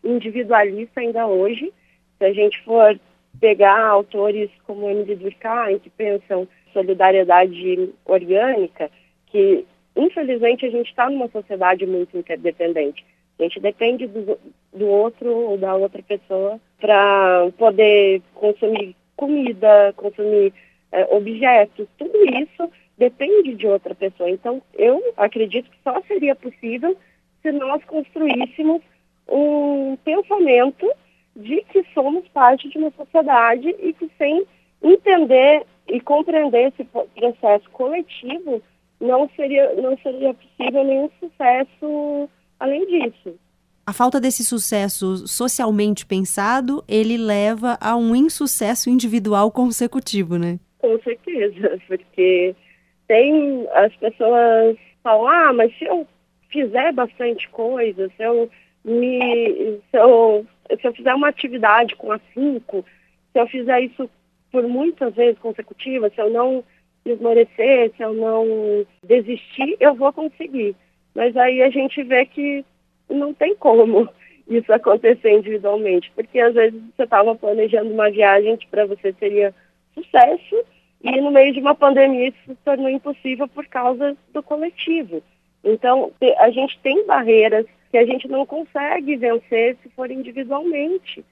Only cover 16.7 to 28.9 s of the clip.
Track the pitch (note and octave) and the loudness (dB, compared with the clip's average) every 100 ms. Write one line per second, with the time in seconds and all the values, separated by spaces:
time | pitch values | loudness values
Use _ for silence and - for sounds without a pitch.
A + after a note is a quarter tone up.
16.7 | _ G#3 G3+ G3+ G3 F#3+ F3+ F3+ F3+ A3+ | _ 2 4 4 4 4 2 0 2 2
17.7 | G3 G#3+ G#3 G3 F#3+ _ - G#3+ G#3 A3 | 4 4 6 4 0 _ -4 -2 0 -2
18.7 | A3 G3 - _ - C#4 D4 B3+ G3 G#3+ | -2 -6 -12 _ -8 -4 -2 -2 0 6
19.7 | G#3 G3+ G3+ G#3 - G#3 G#3 G3 F#3+ _ | 6 6 0 -10 -4 0 2 2 _ _
20.7 | _ _ F3+ - G#3 G#3 A3 B3+ A#3+ G#3 | _ _ -4 0 0 0 -2 4 4 4
21.7 | - G#3 _ D4+ A4 F#4 B3+ D4+ _ E4+ | -2 -14 _ -4 4 4 2 -6 _ -10
22.7 | _ _ _ B3 B3 C#4+ G#4 D#4 A3 G#3 | _ _ _ -2 _ 2 2 2 -2 0
23.7 | G3 F#3+ F#3+ G3 _ F3 F#3+ A#3+ C4 _ | -2 -2 -8 -8 _ -6 -4 -6 -8 _
24.7 | - A3 C#4+ A#4+ - G#3+ A#3 A3 A3 B3 | 0 2 2 -2 -2 -2 0 -4 -4 -8
25.7 | _ - E4+ F#4+ G4+ C#4+ C4+ B3+ _ A#3 | _ -6 -6 -4 -4 -2 -4 -8 _ -10
26.7 | A#3+ D#4+ F#4+ _ _ _ _ D#4+ C#4+ C4 | -6 -4 -6 _ _ _ _ -6 -6 -4
27.7 | D4 _ D#4 C#4 E4 D4+ A#3+ B3+ - D#4 | -6 _ -8 -8 -4 -4 -2 -6 -4 -2
28.7 | E4 _ | -2 _